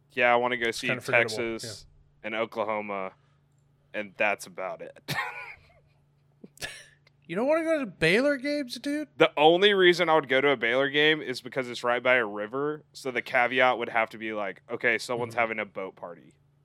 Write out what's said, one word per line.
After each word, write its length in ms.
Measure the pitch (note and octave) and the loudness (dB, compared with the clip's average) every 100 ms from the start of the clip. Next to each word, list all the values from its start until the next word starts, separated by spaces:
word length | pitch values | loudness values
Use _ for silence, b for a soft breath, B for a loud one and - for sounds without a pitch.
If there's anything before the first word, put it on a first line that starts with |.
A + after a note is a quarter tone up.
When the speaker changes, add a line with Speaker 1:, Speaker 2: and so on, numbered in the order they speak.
| _ | _
Speaker 1:
yeah, 200 | B2+ B2 | 0 4
I 20 | A#2+ | 4
wanna 200 | B2 B2 | 2 0
go 140 | A#2 | -2
see 160 | - B2+ | -4 -4
Speaker 2:
kinda 140 | A2+ | -6
forgettable, 260 | B2 B2 A#2 A2 A#2 | 0 2 2 -2 -4
Speaker 1:
Texas 320 | A2+ A2+ G2+ - _ _ _ | -6 -10 -14 -20 _ _ _
Speaker 2:
yeah. 20 | G#2+ | -8
Speaker 1:
and 100 | A2 | -6
Oklahoma, 760 | A2+ A2+ G#2+ G#2+ G#2 G2 F#2+ - _ _ _ _ _ _ _ | -4 -4 -4 -4 -6 -8 -8 -12 _ _ _ _ _ _ _
and 200 | G#2+ G#2 F2+ | -10 -10 -2
that's 300 | G#2+ G2+ - | 0 -2 -6
about 340 | F2+ F#2 F2 | -10 -10 -10
it. 140 | E2+ - - | -14 -14 -10
<laughs> 100 | - - - - - _ _ _ _ _ _ _ _ - _ B B B B B _ - | -8 -8 -10 -16 -20 _ _ _ _ _ _ _ _ -20 _ B B B B B _ -10
Speaker 2:
You 60 | E3 | -4
don't 100 | C4 | 0
wanna 180 | D#4+ D#4+ | 0 0
go 140 | D#4+ | -2
to 60 | A#3+ | -2
Baylor 520 | - D#3+ G3+ C#4+ C#4 | 0 2 4 2 0
games, 380 | C#4 D4 B3+ A#3+ | -2 -4 -6 -8
dude? 300 | C#4+ D4 D4+ - | -6 -6 -8 2
Speaker 1:
The 140 | E3 - | 2 6
only 380 | D#3 F3 G#3 | 6 6 6
reason 340 | G3 F3+ E3+ E3 | 6 6 6 4
I 80 | D#3+ | 2
would 140 | C3 | 4
go 100 | C3 | 2
to 80 | C#3 | 4
a 40 | A#2 | 2
Baylor 340 | A2+ B2+ C#3 | 2 2 0
game 320 | C#3+ D3+ D#3 | 2 2 2
is 200 | A#2 A#2+ | -2 -8
because 260 | B2+ C#3 B2 | -8 -6 -6
it's 140 | A#2 | -4
right 180 | A#2+ B2 | -2 0
by 140 | B2+ B2+ | 4 2
a 100 | G#2+ | 2
river, 600 | G#2 G#2+ C3 D3 D3+ - | -4 -8 -6 -6 -8 -14
so 180 | - C3 | -12 -6
the 100 | A#2+ | -6
caveat 560 | - C3 A#2+ B2+ B2+ A#2 | -2 0 2 4 2 2
would 120 | A#2+ | -2
have 200 | A#2+ A2+ | 0 -2
to 60 | A2 | -4
be 140 | A2 | -8
like, 300 | G#2+ G2 F#2 - | -6 -8 -10 -12
okay, 260 | A#2+ B2 A2 | -4 0 0
someone's 360 | - A#2+ A#2 | -2 -6 -4
Speaker 2:
Mm-hmm. 60 | A#2 | -2
Speaker 1:
having 180 | A2+ A2 | -2 -2
a 60 | G#2 | -8
boat 320 | G2+ F#2+ - | -10 -12 -12
party 380 | F#2 E2+ B1+ _ _ _ | -16 -18 -20 _ _ _